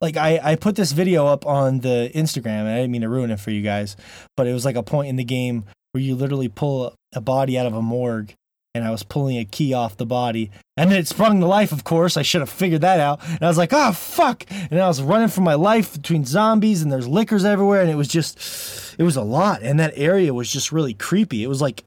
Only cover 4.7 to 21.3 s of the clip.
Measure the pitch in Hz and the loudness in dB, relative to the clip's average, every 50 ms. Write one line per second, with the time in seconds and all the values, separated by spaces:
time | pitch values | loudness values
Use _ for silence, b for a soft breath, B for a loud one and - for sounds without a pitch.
4.7 | 123 120 110 - - 147 143 139 127 127 127 120 127 127 123 123 120 117 104 101 | -4 -4 -4 -4 -4 -4 -4 -2 -4 -4 -4 -2 -2 -2 -2 -2 -4 -6 -8 -10
5.7 | B B _ _ - 131 135 135 131 123 135 135 143 135 131 120 101 - 151 147 | B B _ _ -6 -6 -4 -4 -4 -2 -4 -2 -2 -2 -4 -4 -6 -4 -4 -2
6.7 | 139 131 123 120 - _ _ _ - 131 110 - 127 135 135 131 127 127 123 123 | -2 -2 -4 -6 -10 _ _ _ -12 -8 -4 -2 0 0 0 0 0 0 -2 -2
7.7 | 107 113 113 113 120 123 123 120 113 110 104 104 - _ _ _ _ _ _ _ | -2 -4 -4 -2 -2 -2 -2 -4 -4 -6 -8 -10 -14 _ _ _ _ _ _ _
8.7 | - 117 117 113 113 113 - - - 151 139 135 127 120 113 101 - - 156 135 | -8 -6 -4 -4 -4 -6 -6 -6 -4 -2 -2 -2 -2 -4 -4 -6 -4 -2 -2 0
9.7 | 131 123 120 113 104 - 123 117 123 123 123 120 110 113 110 101 B B B B | 0 0 -2 -2 -4 -6 -6 -4 -2 -2 -2 -2 -2 -2 -4 -6 B B B B
10.7 | - - 156 185 196 190 165 - - - 208 220 208 190 175 170 190 208 214 - | -4 0 2 4 4 2 2 -2 0 2 4 4 4 4 4 4 4 4 2 2
11.7 | 156 139 - - 165 165 170 180 - 160 143 - - 175 143 - - - 175 185 | -2 -4 -4 0 2 2 2 2 2 0 0 0 0 -2 -2 -4 -4 -2 0 0
12.7 | 160 156 151 185 190 175 147 143 147 147 - 160 165 - 160 170 170 160 175 156 | 2 2 4 4 4 4 4 2 0 -2 -4 -6 -2 0 2 2 4 4 2 2
13.7 | - 302 285 233 180 - - - - - 339 277 240 - - - 185 202 180 143 | 4 4 4 2 2 -2 -6 -6 0 2 2 2 2 -2 -8 -12 -12 -10 -6 -2
14.7 | 156 175 190 185 165 131 135 143 190 220 226 220 - 185 185 170 147 143 165 202 | 0 2 2 2 2 0 0 2 2 4 2 2 2 2 2 2 4 4 4 4
15.7 | - 233 196 - - 151 143 - 170 160 143 120 139 202 214 220 226 220 208 220 | 4 2 2 0 -4 -10 -4 -2 0 0 0 0 2 2 4 4 4 4 4 2
16.7 | 214 170 156 147 139 131 123 120 143 202 226 220 214 202 180 208 208 190 202 202 | 2 2 0 0 0 -2 -2 0 0 0 2 2 2 2 2 2 2 2 4 4
17.7 | 202 196 185 165 156 147 147 131 - 165 151 - - - - - - - - - | 4 4 4 2 2 0 0 0 0 -2 -2 -2 -6 -12 -14 -12 -12 -12 -12 -12
18.7 | - - - - - - 165 175 147 131 107 104 117 147 185 208 180 120 101 120 | -14 -14 -16 -10 -4 0 0 2 2 0 -2 -2 0 2 2 2 0 -2 -2 0
19.7 | 143 156 160 156 - - 143 160 185 196 185 151 131 120 120 107 - 139 127 - | 2 2 2 2 0 0 0 2 2 4 2 2 0 -2 -4 -4 -6 -6 -4 -4
20.7 | 147 160 156 131 110 104 - - 170 202 220 - | -2 -2 -2 -2 -4 -6 -4 0 2 2 2 2